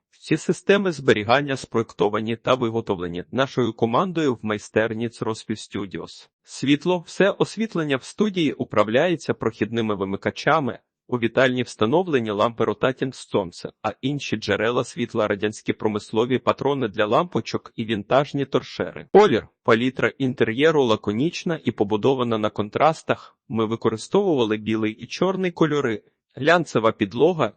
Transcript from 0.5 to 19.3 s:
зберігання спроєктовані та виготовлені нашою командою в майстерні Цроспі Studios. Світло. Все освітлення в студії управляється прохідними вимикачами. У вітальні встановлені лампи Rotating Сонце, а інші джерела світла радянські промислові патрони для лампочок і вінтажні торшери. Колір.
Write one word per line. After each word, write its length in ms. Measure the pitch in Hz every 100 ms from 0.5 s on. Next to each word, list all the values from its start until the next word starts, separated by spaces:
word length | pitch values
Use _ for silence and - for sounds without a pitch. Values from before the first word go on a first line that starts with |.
| 175 - 202 190
зберігання 640 | 143 131 110 104 127 143 135
спроєктовані 800 | - 117 110 - 101 107 110 113
та 180 | -
виготовлені 680 | 127 117 113 110 95 87 85 -
нашою 400 | 117 131 - 120
командою 640 | - 117 120 185 170 151
в 40 | 117
майстерні 640 | 107 107 - - 113 110 117
Цроспі 460 | - 110 110 -
Studios. 760 | 107 - 104 101 82 85 - - _
Світло. 640 | _ - 131 143 175 180 170
Все 240 | - 196
освітлення 640 | - 156 - 220 175 151 135
в 80 |
студії 480 | - - 214 185 151
управляється 840 | - 127 107 107 117 175 165 -
прохідними 600 | 117 117 - 107 117 110
вимикачами. 840 | 101 98 98 107 - - 156 131 95 _ _ -
У 80 | 123
вітальні 440 | 113 120 131 127
встановлені 680 | 120 - 110 156 185 143 113
лампи 340 | 101 113 113
Rotating 480 | 113 104 135 131 131
Сонце, 580 | - - 113 90 - - -
а 100 | 107 -
інші 360 | 131 143 - 107
джерела 480 | 107 101 107 123
світла 440 | 135 - 117 113 107
радянські 440 | 104 107 107 -
промислові 640 | 107 110 104 - 110 123 123
патрони 500 | - 107 131 143 120
для 180 | 98 107
лампочок 640 | 127 175 117 - 113 - -
і 80 |
вінтажні 600 | 110 110 101 127 143 139
торшери. 640 | 135 139 - - 87 - 78
Колір. 360 | 190 208